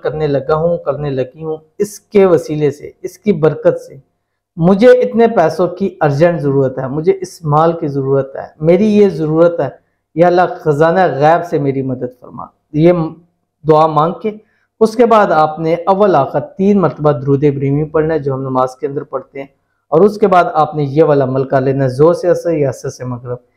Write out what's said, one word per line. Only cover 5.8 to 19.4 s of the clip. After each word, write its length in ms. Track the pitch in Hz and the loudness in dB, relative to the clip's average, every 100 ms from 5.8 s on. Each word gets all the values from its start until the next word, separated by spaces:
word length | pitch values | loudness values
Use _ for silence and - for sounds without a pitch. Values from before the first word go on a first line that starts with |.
| 196 - | -6 -2
अर्जेंट 380 | 156 139 175 165 | -2 2 2 2
ज़रूरत 340 | 143 139 131 131 | 0 0 0 -2
है, 100 | 131 | -6
मुझे 220 | 147 170 | -4 -2
इस 280 | 190 185 - 156 | -2 -6 -10 -2
माल 260 | 151 165 | 2 2
की 140 | 170 156 | 0 -4
ज़रूरत 440 | 139 135 139 135 - | -4 -2 -2 -2 -8
है, 180 | - _ | -16 _
मेरी 260 | 156 175 214 | 2 2 4
ये 200 | 208 202 | 4 2
ज़रूरत 440 | 156 156 160 170 170 | 2 -2 2 2 2
है, 180 | 131 - _ _ _ 160 | -4 -8 _ _ _ 0
या 100 | 175 | 2
अल्लाह, 200 | 175 175 - | 4 0 -2
ख़जाना 480 | 156 143 165 185 175 135 | -2 2 2 2 0 2
गैब 240 | 151 170 | 2 2
से 140 | 170 156 | 0 -2
मेरी 220 | 139 135 | -2 -2
मदद 320 | 135 127 123 - | -4 -6 -10 -12
फरमा।" 360 | - - 87 _ _ 147 | -20 -20 -20 _ _ 2
ये 260 | 165 175 160 - _ _ _ _ | 2 2 -2 -10 _ _ _ _
दुआ 220 | 147 151 156 | 0 2 2
मांग 240 | 151 165 185 | 0 -2 -2
के 100 | 214 208 _ _ _ _ | -8 -10 _ _ _ _
उसके 240 | 220 240 233 | 0 2 4
बाद 240 | 220 185 | 4 4
आपने 420 | 156 156 160 160 170 - | 2 0 -2 -2 -2 0
अव्वल 280 | 190 208 147 | 0 2 2
आखिर 240 | 135 147 | 0 -4
तीन 400 | - - 190 202 | -8 -2 2 2
मरतबा 320 | 175 156 151 | 0 0 -2
दुरूद 300 | 135 135 139 | -2 0 0
इब्राहिमी 400 | 147 135 139 143 | 0 0 -2 -2
पढ़ना 300 | 156 160 156 | -2 -2 -2
है, 60 | 160 | -2
जो 140 | 139 | -4
हम 60 | 131 | -6
नमाज 340 | 135 131 127 - | -4 -2 -4 -4
के 60 | 143 | -8
अंदर 160 | 139 | -8
पढ़ते 360 | - 135 - 147 | -10 -10 -12 -14